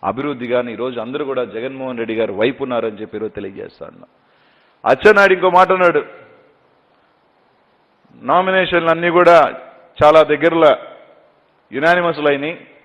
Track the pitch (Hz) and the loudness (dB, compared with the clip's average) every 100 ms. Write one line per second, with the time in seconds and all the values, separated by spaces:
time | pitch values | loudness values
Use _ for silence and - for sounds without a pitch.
0 | - 110 143 131 120 123 120 107 127 120 | -8 -6 -8 -8 -4 -4 -4 -8 -10 -8
1 | 113 143 143 131 117 104 127 135 131 120 | -10 -10 -8 -6 -8 -10 -12 -12 -12 -10
2 | 113 110 110 98 117 131 135 120 113 104 | -8 -4 -4 -2 -4 -4 -6 -4 -6 -10
3 | 107 107 107 104 98 95 95 _ 76 85 | -14 -10 -10 -10 -14 -14 -18 _ -20 -20
4 | - _ _ _ _ _ _ _ - 135 | -20 _ _ _ _ _ _ _ -2 2
5 | 208 202 196 185 180 175 185 185 180 151 | 4 4 4 2 2 2 2 2 2 0
6 | - - - _ _ _ _ _ _ _ | -6 -18 -20 _ _ _ _ _ _ _
7 | _ _ _ _ _ _ _ _ _ _ | _ _ _ _ _ _ _ _ _ _
8 | _ _ 120 165 190 190 180 175 165 165 | _ _ -2 0 0 0 0 0 0 0
9 | 175 170 170 170 135 - - - _ - | 2 4 6 6 4 -2 -20 -20 _ 2
10 | 151 156 147 147 165 165 156 113 - - | 4 6 4 2 0 2 2 2 -4 -20
11 | - _ _ _ _ _ _ 127 160 175 | -20 _ _ _ _ _ _ -4 0 0
12 | 170 151 147 143 147 175 - _ | 0 -2 -2 -2 -6 -12 -18 _